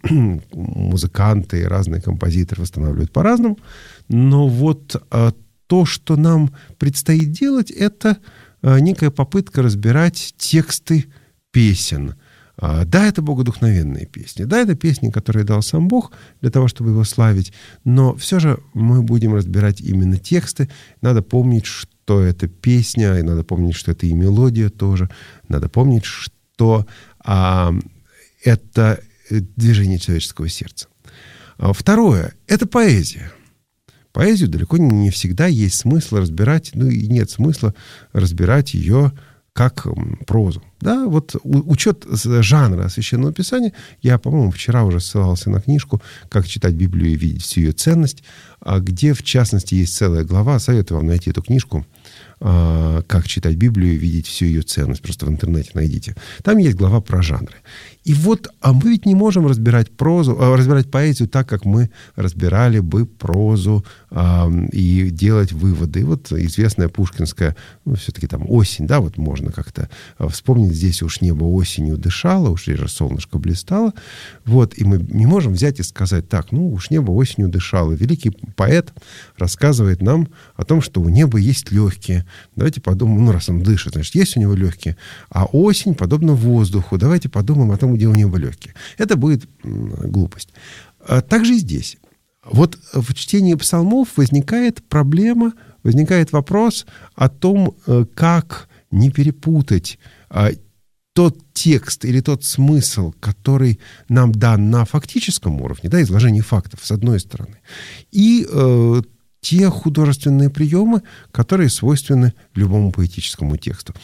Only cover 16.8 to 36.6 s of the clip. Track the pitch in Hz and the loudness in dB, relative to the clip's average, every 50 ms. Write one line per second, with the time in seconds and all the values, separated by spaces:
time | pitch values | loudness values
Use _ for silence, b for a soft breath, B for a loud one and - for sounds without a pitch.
16.8 | 117 113 107 110 110 101 - - 117 110 101 95 90 - B B B B B B | -2 0 2 2 0 0 0 2 2 2 2 0 -2 -4 B B B B B B
17.8 | B 123 123 135 131 127 - 127 - - 190 180 156 151 123 - - _ - 113 | B 2 2 4 4 2 0 -4 -4 -2 0 0 2 0 0 -2 -6 _ -4 -2
18.8 | 113 117 123 127 117 113 120 113 113 110 107 101 95 87 90 101 101 101 98 - | 2 2 2 2 2 2 0 0 2 0 0 0 -2 0 0 0 2 0 0 -2
19.8 | - - 95 95 92 92 95 92 - - 175 175 - - - - 131 - B B | -4 -2 0 0 0 0 0 -2 -2 -2 -2 -2 -2 -4 -4 -4 -6 -6 B B
20.8 | B B B B - 120 117 110 92 - 123 127 123 127 120 110 - - - - | B B B B 0 0 0 0 0 0 0 0 2 2 0 0 -2 -4 -10 -14
21.8 | - - _ _ - - 101 101 92 90 87 - - 85 - _ - 123 123 123 | -16 -18 _ _ -4 0 2 2 2 2 0 -2 -4 -8 -6 _ 0 2 2 2
22.8 | 113 - - 117 107 98 92 90 80 85 85 82 80 - 92 85 87 87 82 - | 2 0 0 0 0 2 2 0 0 0 -2 -2 -2 -4 -2 -2 -2 -2 -2 -4
23.8 | - 87 82 - 90 85 82 82 92 98 101 110 131 127 117 113 110 101 - - | -4 -6 -4 -2 -2 -2 0 2 2 2 2 2 2 2 2 0 -2 -2 -2 -2
24.8 | 98 98 95 92 90 90 B B B B B B B - 76 71 - 76 - 107 | -2 -2 0 0 -2 -4 B B B B B B B -6 -4 -4 -4 -2 0 2
25.8 | 127 139 120 110 - - - - - - _ _ _ _ _ - 113 113 113 107 | 2 2 2 0 -2 -6 -12 -14 -14 -16 _ _ _ _ _ 0 2 2 2 2
26.8 | 101 B B B B B B B - - 98 95 92 92 92 92 90 85 85 90 | 0 B B B B B B B -4 -2 0 2 2 2 2 2 0 0 0 -2
27.8 | - - _ _ _ b b b b b b b - 120 113 - - - - 120 | -4 -8 _ _ _ b b b b b b b 0 2 2 0 0 -4 0 2
28.8 | 113 110 104 - - - _ _ _ - 107 110 92 92 - 120 117 117 110 101 | 2 2 0 -2 -6 -18 _ _ _ -6 -4 -4 -4 -4 -4 0 2 2 2 2
29.8 | 101 95 95 87 - - 85 80 - - - - 80 82 - - 85 - - - | 2 0 -2 -2 -2 -2 -4 -4 -4 -6 -8 -8 -8 -8 -8 -10 -12 -14 -16 -20
30.8 | - _ _ _ B B B B B B B B B B B B 92 95 98 - | -20 _ _ _ B B B B B B B B B B B B -2 -2 0 0
31.8 | - 196 208 226 233 180 113 87 - - - _ _ - 202 - 233 - - 240 | 2 2 2 4 4 4 2 2 0 -4 -10 _ _ -2 -2 0 0 0 0 2
32.8 | 233 190 120 95 73 - - - - - - _ _ _ _ _ _ _ _ _ | 4 4 4 2 0 -2 -6 -12 -16 -18 -18 _ _ _ _ _ _ _ _ _
33.8 | _ b b b b b - - 151 208 226 190 165 90 78 82 85 - 160 170 | _ b b b b b -4 0 0 2 2 2 0 0 -2 -4 -4 0 0 2
34.8 | 160 131 107 104 101 98 92 - - 90 90 95 160 185 147 110 104 92 - - | 2 4 2 2 2 0 0 -2 -4 -4 -2 0 0 0 2 2 0 0 -2 -2
35.8 | - 117 151 165 - - 110 101 92 82 80 85 107 131 156 160 | 0 0 0 0 0 -2 -2 -2 -2 -2 -2 0 0 0 0 0